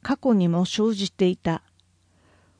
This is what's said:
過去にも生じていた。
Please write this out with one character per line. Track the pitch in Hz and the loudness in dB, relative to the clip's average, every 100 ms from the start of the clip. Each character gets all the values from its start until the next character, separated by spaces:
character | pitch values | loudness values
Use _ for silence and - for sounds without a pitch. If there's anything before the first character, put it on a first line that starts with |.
過 | - 277 | -6 -2
去 | 269 | 2
に | 214 175 | 2 2
も | 170 180 | 2 0
生 | - 220 | 0 0
じ | 208 196 | 0 -4
て | - 185 | 0 0
い | 180 | 0
た。 | - 165 - _ _ _ _ _ _ _ _ _ | -4 -6 -8 _ _ _ _ _ _ _ _ _